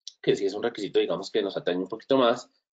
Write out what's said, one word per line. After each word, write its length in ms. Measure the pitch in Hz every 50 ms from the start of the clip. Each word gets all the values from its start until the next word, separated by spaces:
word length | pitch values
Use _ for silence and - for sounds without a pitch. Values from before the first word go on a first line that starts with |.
| - - - _ -
que 140 | 135 -
sí 100 | - 101
es 80 | 95 98
un 80 | 104 110
requisito, 380 | 117 113 - 101 85 73 107
digamos, 320 | 107 - 92 90 92 - -
que 100 | 110 101
nos 140 | 98 92
atañe 220 | 92 - 90 87 90
un 100 | 92 -
poquito 280 | 113 110 - - 135
más, 320 | 135 123 117 120 123 - _ _ _ _ _